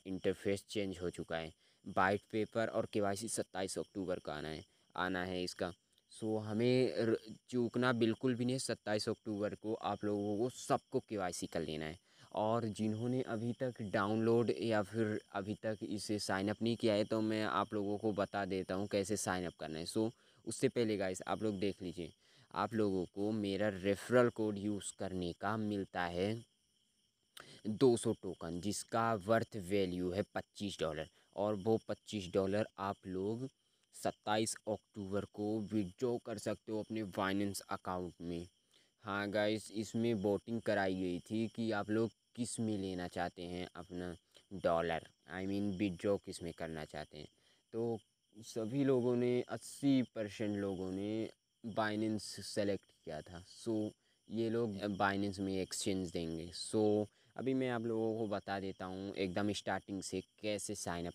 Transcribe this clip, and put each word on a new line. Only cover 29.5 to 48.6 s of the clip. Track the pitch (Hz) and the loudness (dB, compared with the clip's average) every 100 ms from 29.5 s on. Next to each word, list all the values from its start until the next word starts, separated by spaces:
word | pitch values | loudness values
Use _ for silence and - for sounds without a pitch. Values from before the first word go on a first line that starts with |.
| 113 | -6
वैल्यू | 87 101 92 90 90 | 0 2 2 2 0
है | 92 | 0
पच्चीस | 98 101 - - 101 - | -2 -4 -8 -8 -6 -2
डॉलर। | 80 78 76 _ _ - | -2 -2 -8 _ _ -2
और | 104 | 0
वो | 107 98 110 - | 0 4 2 2
पच्चीस | 104 - 107 87 | -8 -6 -6 0
डॉलर | 98 98 104 110 - | 2 4 2 0 -2
आप | 98 98 98 | -4 -4 -4
लोग | 92 101 117 131 _ _ _ _ | -4 -2 -2 -6 _ _ _ _
सत्ताईस | - 98 - - 107 113 - - | -4 -4 -4 0 2 2 -2 -4
अक्टूबर | 101 _ - 95 101 | -4 _ -10 -2 -2
को | 101 - 104 110 | -2 -2 0 0
विथड्रॉ | 98 107 90 - 123 120 | 0 0 0 -2 -2 -2
कर | - 117 | -4 -6
सकते | 113 101 - | -4 -4 -4
हो | 107 | -4
अपने | 101 110 | -2 -4
Binance | 104 90 95 98 101 95 | -4 0 0 2 0 -2
अकाउंट | - 98 - 90 90 - | -6 -6 -4 -4 -4 -6
में। | 85 85 87 _ _ _ _ _ | -6 -6 -8 _ _ _ _ _
हाँ | 107 101 101 | -4 -2 0
गाइस, | 104 104 110 - | 2 2 2 -4
इसमें | 101 104 117 117 | -6 -4 0 2
वोटिंग | 110 104 98 - 113 | 2 2 2 0 -4
कराई | 110 101 98 | 0 2 2
गई | 92 92 87 | 0 0 -2
थी | - 110 110 | -2 -2 -2
कि | - 110 | -2 -2
आप | 104 101 | -2 0
लोग | 110 113 _ _ - | 2 2 _ _ -8
किस | 117 - | -6 -2
में | 110 107 | -2 0
लेना | 95 90 87 | -2 -4 -4
चाहते | - - - | -2 -4 -4
हैं | 90 90 - - | -8 -6 -8 -10
अपना | 85 90 90 87 _ - - | -10 -8 -8 -8 _ -20 -14
डॉलर, | 95 90 82 85 80 - _ - | -2 2 4 2 -2 -4 _ -12
I | 90 | -6
mean | 95 101 101 92 | -2 0 0 0
withdraw | 101 85 104 101 - | 0 0 2 0 -2
किस | 90 | -8
में | 85 | -8
करना | - 82 80 | -6 -6 -6
चाहते | 78 - - 76 | -8 -10 -12 -12
हैं। | - _ _ _ _ | -16 _ _ _ _
तो | 113 117 113 _ _ _ 104 | -4 -2 -4 _ _ _ -20
सभी | 117 117 | -10 -4